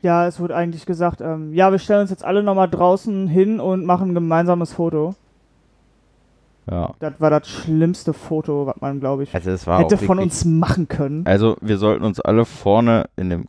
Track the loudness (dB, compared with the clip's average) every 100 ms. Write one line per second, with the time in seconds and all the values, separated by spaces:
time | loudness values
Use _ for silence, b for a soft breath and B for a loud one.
0 | 2 2 2 -2 -6 -2 -4 -6 -8 -2
1 | -2 -2 -8 -8 -6 2 4 4 2 2
2 | 2 -4 -2 0 2 2 2 4 4 2
3 | 0 -2 0 2 2 2 -2 -2 0 0
4 | 0 0 2 2 2 0 -2 -4 -2 0
5 | -4 -6 _ _ _ _ _ _ _ _
6 | _ _ _ _ _ _ -8 -6 -6 -6
7 | -10 0 2 2 -2 -12 -2 2 2 0
8 | -6 -6 -6 -6 -4 -4 -4 -6 -8 -4
9 | -4 -4 -4 -6 -4 -6 0 2 2 2
10 | 2 0 0 -2 0 2 0 -2 -2 -4
11 | -4 -4 0 2 2 0 -2 0 2 2
12 | -2 -2 2 2 2 -2 2 2 4 2
13 | 0 -6 -4 -4